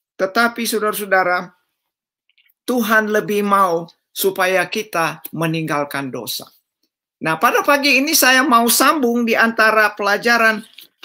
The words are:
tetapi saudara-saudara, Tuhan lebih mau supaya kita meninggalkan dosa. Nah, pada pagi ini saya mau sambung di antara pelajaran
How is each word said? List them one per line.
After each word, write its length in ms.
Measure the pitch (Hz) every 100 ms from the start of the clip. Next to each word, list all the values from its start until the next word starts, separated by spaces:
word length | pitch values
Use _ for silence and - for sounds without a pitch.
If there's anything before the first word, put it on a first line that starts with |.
| _
tetapi 480 | - 185 233 233 233 226
saudara-saudara, 800 | 220 214 196 202 190 180 180 175 _ _ _ _ _ _ _ _ _ _ _ -
Tuhan 400 | 247 208 220 214
lebih 320 | 208 165 208
mau 480 | 202 196 185 170 170 _ _
supaya 480 | - 196 190 185 185 175
kita 560 | 220 - 170 160 160 -
meninggalkan 800 | 156 165 165 156 147 143 139 135
dosa. 320 | 123 107 - 131 _ _ _ _ _ _ -
Nah, 160 | 156 160
pada 280 | 247 480
pagi 360 | 339 285 285 254
ini 160 | 294 302
saya 280 | 254 254 285
mau 200 | 233 233
sambung 520 | - 262 320 240 240
di 120 | 233 220
antara 560 | 226 226 220 214 208
pelajaran 720 | 208 202 202 233 233 226 214 - - - _